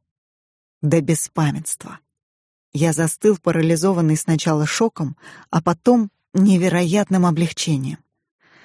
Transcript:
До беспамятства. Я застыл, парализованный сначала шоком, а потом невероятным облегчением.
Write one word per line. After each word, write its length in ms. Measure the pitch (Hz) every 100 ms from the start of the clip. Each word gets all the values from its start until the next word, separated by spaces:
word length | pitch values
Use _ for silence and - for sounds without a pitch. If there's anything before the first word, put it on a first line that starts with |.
| _ _ _ _ _ _ _ _
До 180 | 151 165
беспамятства. 1000 | 147 160 - - 151 156 - - - - _ _ _ _ _ _ _
Я 200 | 139 165
застыл, 460 | 151 160 - 214 202
парализованный 800 | 175 165 160 160 190 175 160 156
сначала 500 | - 160 165 151 151
шоком, 500 | - 226 - 143 - - - -
а 100 | 165
потом 500 | 175 170 240 247 208 _ _
невероятным 920 | 190 202 180 180 175 170 202 196 185 175
облегчением. 720 | 160 170 - 165 139 131 156 _ _ _ _ _ _